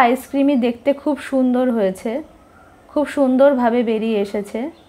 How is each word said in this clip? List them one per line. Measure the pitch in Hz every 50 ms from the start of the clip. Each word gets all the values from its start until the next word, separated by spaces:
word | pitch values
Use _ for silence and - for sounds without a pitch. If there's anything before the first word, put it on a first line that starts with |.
| 254
আইসক্রিমই | 233 262 254 - - - 277 277 285 294 240 247
দেখতে | 233 240 - - 277 277 277
খুব | - 302 277 - - -
সুন্দর | 269 262 254 254 247 247 254 254 233
হয়েছে, | 226 196 190 190 - - 226 226 311 320 - - - - - - - - - - - - -
খুব | - 302 277 - -
সুন্দরভাবে | 294 269 254 254 254 277 285 285 247 247 226 233 247 233 233
বেরিয়ে | 220 220 220 226 220 202 202
এসেছে। | 202 220 208 202 202 - 220 254 311 - - -